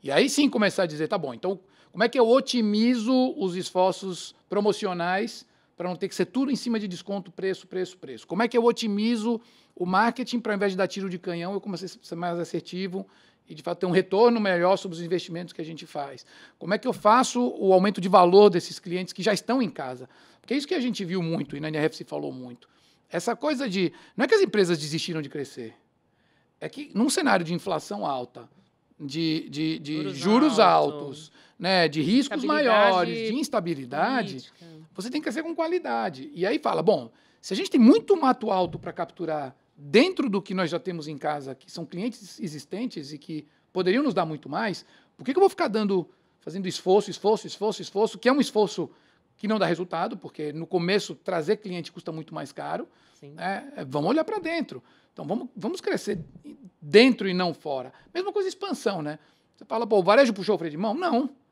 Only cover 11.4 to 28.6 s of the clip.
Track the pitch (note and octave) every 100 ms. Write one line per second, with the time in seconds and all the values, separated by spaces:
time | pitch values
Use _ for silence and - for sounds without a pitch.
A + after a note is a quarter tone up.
11.4 | F3 G3 G3+ E3+ F#3 - - F3 F3 E3+
12.4 | E3 G#3 - F3+ F#3+ F#3+ G3 _ _ _
13.4 | _ D3+ E3+ F3 F#3 F3 F#3 F#3+ A#3+ A#3
14.4 | G3+ F3 F3+ F#3+ G3 E3 E3+ F3 - E3+
15.4 | E3+ - D#3+ E3 E3+ D3+ C#3 C3 - -
16.4 | - _ E3 G#3 B3+ - G#3 A#3 B3+ B3
17.4 | B3 - G3 F#3 G3+ G3 F3+ F#3+ F3 F#3+
18.4 | G#3 F3 - - F3+ F3+ F3+ - F#3+ G3
19.4 | - C4 G3+ - C3 B2+ B2+ _ - _
20.4 | - C#4 C#4+ F4+ B3 - F3+ F#3 E3 E3
21.4 | C#3 C#3+ D#3 D#3 D#3 - E3+ D3 D3 C3
22.4 | B2 A#2+ _ _ _ _ _ E3+ A#3 A3+
23.4 | D4 C4 C4+ F#3+ E3+ - - - C4 A4
24.4 | F#4 G#3+ F3 E3 D3 D#3+ - D#3+ C#3 D3+
25.4 | C3 - A2+ - _ _ _ _ _ _
26.4 | _ _ D#3+ C4 D4 G3 C4+ F#4 C#4+ G3
27.4 | D#3+ E3+ G3 D#3 - G3+ E3+ C3 B2 B2+
28.4 | A#2 _